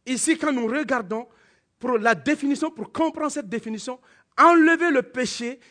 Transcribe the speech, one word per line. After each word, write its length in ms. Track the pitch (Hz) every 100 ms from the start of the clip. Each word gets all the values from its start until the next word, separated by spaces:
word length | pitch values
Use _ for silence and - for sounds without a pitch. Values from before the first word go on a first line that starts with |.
| -
ici 320 | 254 - 320
quand 140 | 302
nous 140 | 254 226
regardons, 600 | 277 302 254 185 220 240 _ _ _ _ _
pour 200 | 247 233
la 160 | 226
définition, 560 | 190 139 294 277 285 311
pour 220 | 320 208
comprendre 400 | - 320 311 302
cette 160 | 294 202
définition, 500 | 226 226 220 254 254 _ _ _ -
enlever 520 | 311 339 311 330 349
le 120 | 269
péché, 580 | - 247 247 - 240 262 _